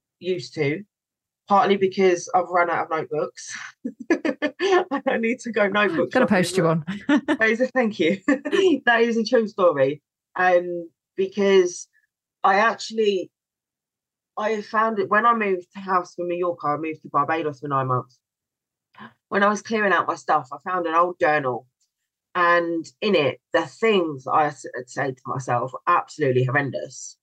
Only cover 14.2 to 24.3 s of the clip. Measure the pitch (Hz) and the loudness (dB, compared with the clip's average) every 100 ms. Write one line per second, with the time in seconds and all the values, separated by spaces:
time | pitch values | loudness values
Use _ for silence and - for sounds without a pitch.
14.2 | _ - 214 220 208 220 226 214 185 208 | _ -6 -4 -4 -4 -2 0 0 0 2
15.2 | 240 233 208 185 175 196 196 185 175 - | 4 2 0 -2 -6 -12 -2 -2 -2 -6
16.2 | 175 175 180 170 151 147 160 156 156 143 | -6 -2 -4 -2 -4 -4 -6 -10 -4 -2
17.2 | 143 160 156 135 147 139 127 127 123 _ | 0 -2 -4 -8 -4 -2 0 -2 -4 _
18.2 | _ _ _ _ _ _ _ - - _ | _ _ _ _ _ _ _ -20 -20 _
19.2 | - 190 202 202 - 220 208 170 135 160 | -6 0 0 0 -4 -2 0 0 0 -4
20.2 | - 156 139 147 185 185 165 165 180 175 | -2 -2 -2 -12 -6 -4 0 0 0 2
21.2 | 160 151 135 120 - _ _ _ _ _ | 2 2 0 -6 -10 _ _ _ _ _
22.2 | _ 180 175 170 170 165 156 - 208 180 | _ 0 2 2 0 -4 -8 -6 0 2
23.2 | 139 - _ 165 156 - 220 202 165 135 | 0 -4 _ -2 -2 -2 0 2 0 -6
24.2 | - | -2